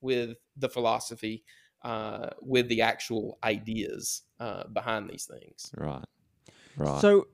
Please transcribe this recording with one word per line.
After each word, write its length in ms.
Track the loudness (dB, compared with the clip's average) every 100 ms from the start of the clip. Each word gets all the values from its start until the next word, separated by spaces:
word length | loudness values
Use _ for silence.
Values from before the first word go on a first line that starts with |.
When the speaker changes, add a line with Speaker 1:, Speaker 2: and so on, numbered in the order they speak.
Speaker 1:
with 360 | 0 0 0 -6 _ -4
the 120 | -2
philosophy, 720 | 2 2 2 -2 -6 -6 -8 -12 -20 _ _
uh, 480 | -6 -4 -4 -6 -8 -10
with 260 | 2 2 4
the 120 | 4
actual 560 | 4 2 -2 -4 -4 -4
ideas, 800 | -2 -2 -2 -4 -4 -6 -6 -8 -10 _
uh, 300 | -8 -8 -6
behind 420 | -4 -2 -4 -4
these 140 | -10 -12
things. 440 | -14 -20 -18 -14 -6
Speaker 2:
Right. 280 | -6 -6 -10 _ _ _ -20 -20 -16 -2
Right. 240 | 0 6
Speaker 3:
So, 280 | 8 8 6